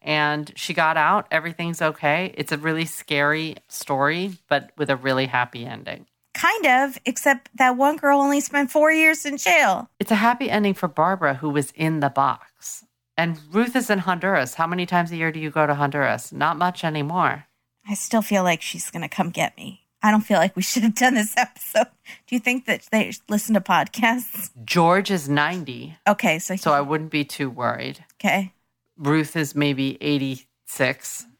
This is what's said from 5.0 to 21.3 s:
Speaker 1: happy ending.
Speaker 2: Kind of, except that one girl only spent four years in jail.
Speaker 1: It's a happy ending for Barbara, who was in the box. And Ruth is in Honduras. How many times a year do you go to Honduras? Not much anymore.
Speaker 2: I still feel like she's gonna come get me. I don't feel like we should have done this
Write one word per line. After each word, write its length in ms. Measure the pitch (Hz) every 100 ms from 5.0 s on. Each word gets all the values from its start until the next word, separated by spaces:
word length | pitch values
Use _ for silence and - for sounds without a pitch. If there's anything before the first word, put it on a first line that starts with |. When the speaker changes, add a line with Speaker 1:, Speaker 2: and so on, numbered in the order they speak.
| 135 131
Speaker 1:
happy 400 | 135 127 123 120
ending. 400 | 120 117 - - - _ _
Speaker 2:
Kind 320 | - 339 440 302
of, 300 | 254 277 -
except 440 | - - 285 254 -
that 200 | - 254
one 220 | 247 277 311
girl 220 | 285 285
only 180 | 277 285
spent 320 | - 285 262
four 200 | 302 302
years 340 | 320 320 320
in 120 | 294 285
jail. 520 | 370 233 220 185 - -
Speaker 1:
It's 120 | 202
a 40 |
happy 340 | 214 233 240 269
ending 260 | 208 202
for 120 | 185 170
Barbara, 460 | 151 170 190 151
who 160 | 131 151
was 220 | 143 139
in 280 | - 160 156
the 100 | 139
box. 760 | 139 135 - - _ - - _ _ _ -
And 220 | 170 160 151
Ruth 240 | 196 240
is 140 | 254 -
in 100 | 196
Honduras. 560 | 185 175 185 180 127
How 100 | -
many 200 | 165 180
times 260 | 175 175 165
a 60 | 170
year 140 | 160
do 80 | 156
you 100 | 156
go 180 | 156 147
to 80 |
Honduras? 560 | 143 143 147 131 117 -
Not 260 | - 156 156
much 260 | 180 175
anymore. 640 | 165 156 143 180 147 147 - _ _ _ 208
Speaker 2:
I 60 |
still 280 | 202 - 226
feel 220 | 202 202
like 180 | 180 160
she's 280 | - 170 -
gonna 200 | 170 175
come 220 | - 170
get 260 | 170 156 -
me. 220 | 143 - _ _
I 80 | 214
don't 120 | 214
feel 180 | - 190
like 160 | 185
we 80 | -
should 180 | - 247
have 140 | 220
done 180 | 214 254
this 240 | 247 214